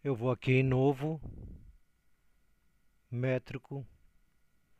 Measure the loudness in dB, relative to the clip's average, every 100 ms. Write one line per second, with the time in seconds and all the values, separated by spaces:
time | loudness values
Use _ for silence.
0 | -2 0 0 0 4 4 4 4 4 2
1 | -4 -4 -10 -12 -14 -16 -18 -20 _ _
2 | _ _ _ _ _ _ _ _ _ _
3 | _ -2 0 0 -4 -12 -8 -12 -12 -20
4 | -20 _ _ _ _ _ _